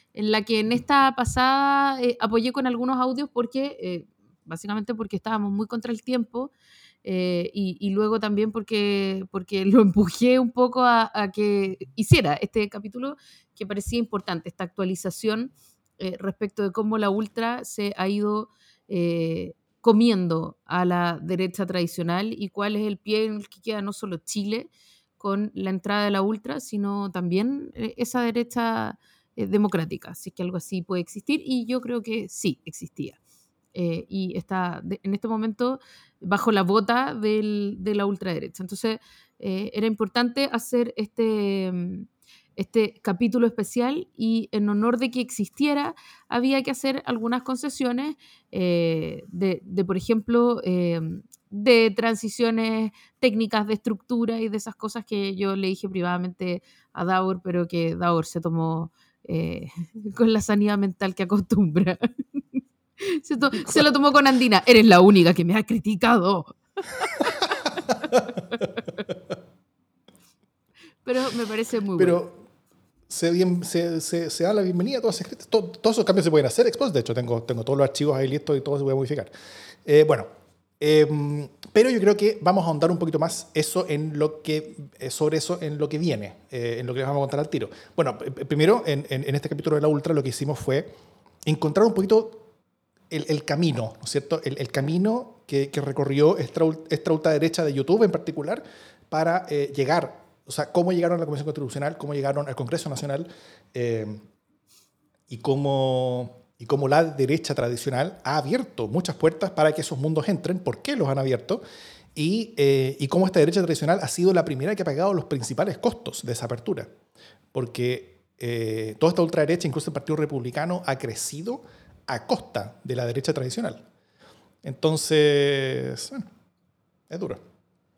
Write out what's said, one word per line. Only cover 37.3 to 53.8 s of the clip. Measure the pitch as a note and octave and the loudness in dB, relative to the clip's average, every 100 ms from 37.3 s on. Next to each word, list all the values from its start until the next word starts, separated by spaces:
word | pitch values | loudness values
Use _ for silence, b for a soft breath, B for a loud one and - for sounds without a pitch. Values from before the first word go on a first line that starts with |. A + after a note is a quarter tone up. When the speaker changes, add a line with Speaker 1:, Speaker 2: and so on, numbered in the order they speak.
| G#3+ G#3+ G#3 G3+ G3 | 0 0 -2 -4 -4
Speaker 1:
de | G3 G#3 | -2 0
la | G3+ | 0
ultraderecha. | F#3+ F#3+ D#3 C3+ - | -2 -4 -6 -8 -12
Entonces, | F#3 G3 A3 G#3+ b b b - | -12 -6 -4 -4 b b b -10
eh, | G3+ F#3 G#3+ | -6 -4 -4
era | - A3+ | -2 0
importante | G#3+ G3+ A#3+ B3 C#4 C#4 | 0 -2 0 -2 0 0
hacer | A#3 - B3 A#3+ - | -2 0 0 0 -4
este, | G#3 - A3 G#3+ G3+ G3 F#3 | -6 -2 0 0 0 -2 -2
mm, | F3+ F3 F#3+ G#3+ _ b b b - | -4 -6 -8 -14 _ b b b -10
este | F#3+ A3+ G#3+ - | -2 0 0 -2
capítulo | G#3+ F3+ A#3 A#3+ A#3 | -4 0 2 4 2
especial | A#3 G3+ A#3+ B3 D#4 - - | 2 -4 -2 -2 -2 -8 -4
y | A3+ A3+ - | 0 0 0
en | G#3+ G#3 | -2 0
honor | G#3 A#3 A#3+ | 2 2 2
de | B3+ | 0
que | B3+ | -2
existiera, | A#3+ - F#3+ - D4 C#4+ D4 - B B B | -4 -4 -6 0 0 0 -2 -8 B B B
había | A#3+ C4 C4+ | 0 2 0
que | C4+ | -2
hacer | B3+ C4+ C4+ - | -4 -2 -2 -4
algunas | A#3 A#3 B3 | -4 -2 -2
concesiones, | B3+ B3 D4 - B3 A#3+ D4+ - b b b | -4 -6 -6 -4 -2 -2 -4 -8 b b b
eh, | F#3+ F3+ F3 E3 D#3+ D#3+ - - | -2 0 2 2 0 -4 -10 -10
de, | F3 F#3+ F3 - | -4 -2 -2 -4
de, | F#3+ | -4
por | F#3 F#3 | -2 -2
ejemplo, | - A3 A#3 A#3+ A#3+ A#3 | 0 0 2 2 2 0
eh, | F3+ F3+ F3 E3+ D#3+ F3+ - - _ | 0 0 0 0 -4 -8 -14 -20 _
de | G3+ A3+ A#3 A3 | 0 6 6 6
transiciones | G3+ A#3 G#3+ G#3+ - A3+ A3+ A3 A3 A3 b b _ | 2 0 -2 -4 -2 0 0 0 0 -2 b b _
técnicas | B3+ G#3+ G#3+ G#3+ G#3 | 2 2 0 0 0
de | |
estructura | G#3+ | -2